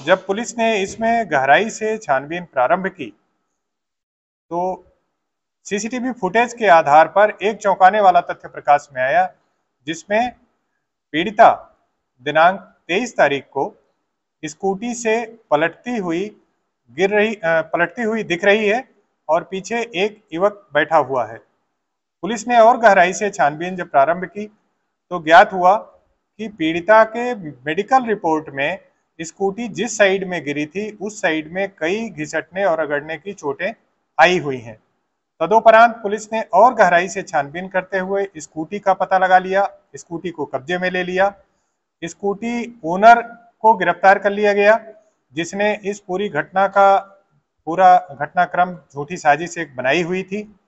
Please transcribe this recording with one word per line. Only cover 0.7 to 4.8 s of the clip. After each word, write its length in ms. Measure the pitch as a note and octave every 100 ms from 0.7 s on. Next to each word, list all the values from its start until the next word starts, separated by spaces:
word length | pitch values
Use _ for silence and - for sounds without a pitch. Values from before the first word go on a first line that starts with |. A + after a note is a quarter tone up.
| A3
इसमें 500 | G3 G#3 A3+ A#3 G#3
गहराई 380 | D3 C3 D3+ A3
से 280 | G#3+ A3 A3
छानबीन 460 | G#3+ C3+ C#3+ F3
प्रारंभ 440 | F3 C3+ C#3 F3+ F#3+
की, 180 | F#3 A#2+ - _ _ _ _ _ _ _ _ _ _ _ _ _
तो 360 | E3+ F#3 F3+